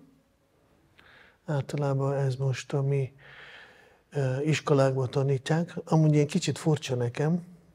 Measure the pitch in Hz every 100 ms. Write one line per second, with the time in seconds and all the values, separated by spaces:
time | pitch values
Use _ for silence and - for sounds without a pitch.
0 | - _ _ _ _ _ _ _ _ _
1 | - - - _ - 143 - 147 143 135
2 | 139 139 139 127 135 127 - 147 139 139
3 | 135 - - - - - - - - _
4 | _ 143 131 131 151 143 - 143 135 131
5 | 127 139 135 135 - 156 170 170 - 160
6 | 156 147 147 185 - 135 170 151 - 123
7 | 120 - 147 175 - - _